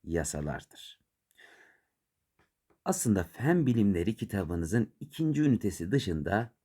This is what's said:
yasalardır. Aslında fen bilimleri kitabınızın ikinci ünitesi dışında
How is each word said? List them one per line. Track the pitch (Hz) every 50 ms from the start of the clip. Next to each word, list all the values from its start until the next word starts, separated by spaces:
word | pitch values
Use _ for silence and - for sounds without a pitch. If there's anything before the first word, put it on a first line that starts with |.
| -
yasalardır. | 80 82 82 76 - - 73 73 73 69 - - _ - - - - - _ _ _ _ _ _ _ _ _ - - - - - _ _ _ _ _ _ _ _ _ _ _ _ _ _ _ _ _ _ _ _ _ _ _ _
Aslında | - 190 190 - 120 104 95 87
fen | - - - 117 147 175 180 151
bilimleri | 127 120 117 104 101 95 85 85 101 110
kitabınızın | - 113 - - 101 90 76 87 85 82 80 98 120 120 - _ _
ikinci | - - - - 160 156 151 147
ünitesi | 151 147 123 104 - 104 87 - 85 90
dışında | 117 139 - 95 85 78 71 82 95 107 117 113 _ _